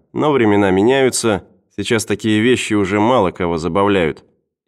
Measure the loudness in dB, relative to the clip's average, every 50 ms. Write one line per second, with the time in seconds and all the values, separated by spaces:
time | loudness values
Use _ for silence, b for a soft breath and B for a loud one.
0 | _ _ -6 -4 -2 0 0 2 2 2 2 2 2 2 2 2 2 2 2 2
1 | 2 0 -2 -2 -2 -2 -2 -4 -6 _ _ _ _ _ -12 -10 -4 -2 -2 -2
2 | -2 -4 -6 -4 -2 -2 0 2 2 2 0 0 -2 -2 0 0 0 0 0 0
3 | 2 2 2 2 0 0 -2 -4 -4 -4 -4 -4 -4 -4 -2 0 0 2 2 2
4 | 0 -2 -4 -6 -14 _ _ _ _ _ _ _ _